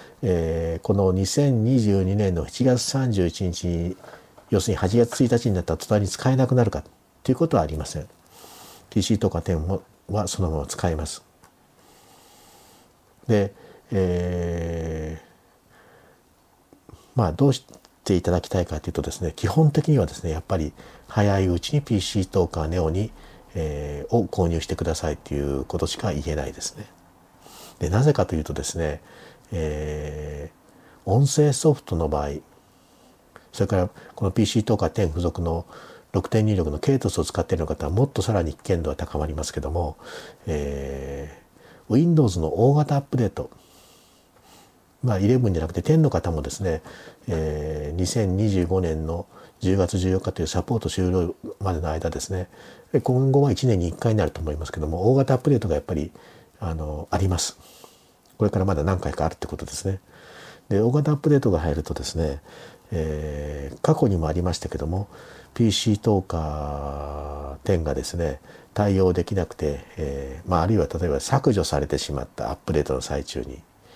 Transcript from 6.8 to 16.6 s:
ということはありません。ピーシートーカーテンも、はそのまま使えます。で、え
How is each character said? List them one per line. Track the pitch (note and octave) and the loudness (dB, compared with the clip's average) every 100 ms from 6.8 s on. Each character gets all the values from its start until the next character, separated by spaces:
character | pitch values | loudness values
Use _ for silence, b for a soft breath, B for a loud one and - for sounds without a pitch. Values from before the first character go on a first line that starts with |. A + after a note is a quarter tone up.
| - _ _ _ | -8 _ _ _
と | - | -2
い | |
う | C3 | 0
こ | E3 | 2
と | A#2+ | 2
は | |
あ | D#2 | 0
り | D#2 | -4
ま | D2+ | -6
せ | D#2+ | -8
ん。 | - _ _ B B B B B B | -10 _ _ B B B B B B
ピ | - | 0
ー | |
シ | F#2+ G#2+ | 2 2
ー | |
ト | G2+ | 0
ー | |
カ | E2+ | -2
ー | |
テ | - | -2
ン | E2+ | -2
も、 | E2 F#2+ - _ - | -2 -4 -8 _ -6
は | G#2 F#2+ | -4 -2
そ | - | -2
の | F2+ | -2
ま | D#2 | -2
ま | C#2+ | -6
使 | - F2 | -4 -2
え | D#2+ | -2
ま | D#2+ | -6
す。 | - _ _ - _ _ _ B B B B B B B B B B B _ _ _ - | -12 _ _ -20 _ _ _ B B B B B B B B B B B _ _ _ 0
で、 | G#2+ G2 - B B - | 2 2 -4 B B -4
え | G2+ F2+ F2 F2 F2 E2+ E2+ E2 E2 D#2+ D#2+ D#2 D#2 b b b b _ b b b b b b _ _ _ | 0 2 0 -2 -2 -4 -4 -4 -6 -6 -6 -8 -10 b b b b _ b b b b b b _ _ _